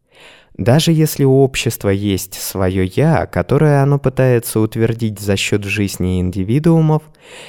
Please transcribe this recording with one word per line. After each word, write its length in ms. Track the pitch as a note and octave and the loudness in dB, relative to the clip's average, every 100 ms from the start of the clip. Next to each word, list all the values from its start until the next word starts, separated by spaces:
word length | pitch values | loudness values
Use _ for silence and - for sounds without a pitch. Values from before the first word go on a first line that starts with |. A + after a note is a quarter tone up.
| _ _ - - _ - | _ _ -20 -20 _ -6
Даже 360 | - D3+ D#3+ | 0 2 2
если 320 | D#3+ D#3 - | 2 0 2
у 180 | C3+ C3+ | 2 4
общества 480 | C3+ - A#2+ - G2+ | 2 0 -6 -4 -2
есть 440 | G2 G2+ F#2 - - | -2 0 -4 -6 -12
своё 440 | - F#2+ F#2 F#2+ | -8 -2 -2 0
"я", 420 | F#2 - D3+ C3 E2 | -2 0 2 2 -2
которое 560 | F2 E2+ C#3 D#3 C#3+ | -4 0 2 2 2
оно 160 | C#3 C#3+ | 2 0
пытается 600 | C3+ - C3 A#2+ - A2 | 0 0 2 2 0 -2
утвердить 580 | A2 A2+ A2+ A#2 A2+ G2+ | -2 0 -2 0 -4 -4
за 180 | G2+ G2 | -2 -2
счёт 280 | - G#2 | 0 -4
жизни 560 | G2+ G2+ G2 - F2+ F#2 | -4 -4 -4 -2 -2 0
индивидуумов, 840 | F2+ F#2+ F#2+ C3+ E3 E3 D#3 D#3 - _ - - | -2 -2 -2 0 2 2 2 0 -4 _ -20 -20